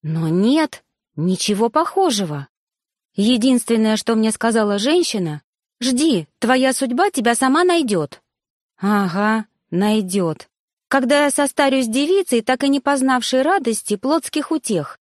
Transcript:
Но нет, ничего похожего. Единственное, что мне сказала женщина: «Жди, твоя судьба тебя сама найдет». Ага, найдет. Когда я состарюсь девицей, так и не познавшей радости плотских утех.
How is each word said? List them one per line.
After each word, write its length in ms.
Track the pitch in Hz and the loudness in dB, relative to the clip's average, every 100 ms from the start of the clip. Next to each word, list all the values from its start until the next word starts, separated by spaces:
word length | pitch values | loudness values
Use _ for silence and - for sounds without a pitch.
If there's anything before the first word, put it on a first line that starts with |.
Но 260 | 156 160 160 | -6 -4 -2
нет, 560 | 175 214 302 302 - _ _ _ - | 2 2 2 0 -6 _ _ _ -4
ничего 520 | 170 185 - 202 233 | -2 -2 -2 0 0
похожего. 800 | 302 330 - 370 214 175 147 139 _ _ _ _ _ _ | 0 0 0 0 0 -4 -8 -12 _ _ _ _ _ _
Единственное, 840 | - 208 247 254 247 - 226 220 214 | -2 0 2 2 2 2 0 2 0
что 180 | - | 0
мне 160 | 220 220 | 0 0
сказала 460 | 214 226 226 208 202 | 0 0 2 0 0
женщина: 640 | 233 349 339 220 170 151 _ _ _ _ | 2 2 0 -2 -4 -6 _ _ _ _
«Жди, 460 | 240 247 320 208 151 _ | -2 0 2 0 -2 _
твоя 360 | 226 262 262 | 0 2 2
судьба 360 | 254 269 247 392 | 0 -2 0 0
тебя 240 | - 226 | 0 -2
сама 300 | 233 262 294 | 0 2 2
найдет». 560 | 359 339 254 190 147 - _ _ _ _ _ _ | 2 2 0 -2 -4 -10 _ _ _ _ _ _
Ага, 680 | 196 208 190 180 214 220 214 _ _ | 0 0 0 0 0 -2 -4 _ _
найдет. 760 | 175 208 214 185 196 170 156 - _ _ _ _ | -2 0 0 0 -2 -2 -4 -14 _ _ _ _
Когда 360 | 269 247 285 | -2 2 2
я 60 | 294 | 2
состарюсь 560 | 277 285 - 277 262 240 | 0 -2 0 2 2 0
девицей, 560 | 233 294 392 370 240 | -2 2 0 2 -2
так 220 | 220 254 | 0 0
и 40 | 277 | 0
не 120 | 277 | 0
познавшей 640 | 277 285 262 254 - 262 | 0 0 0 0 0 0
радости 540 | 285 392 240 220 - 208 | 2 0 0 -4 -4 -4
плотских 540 | 254 320 - 302 - | 0 -2 -2 -6 -4
утех. 480 | 320 - 185 139 - | -6 -2 -4 -4 -14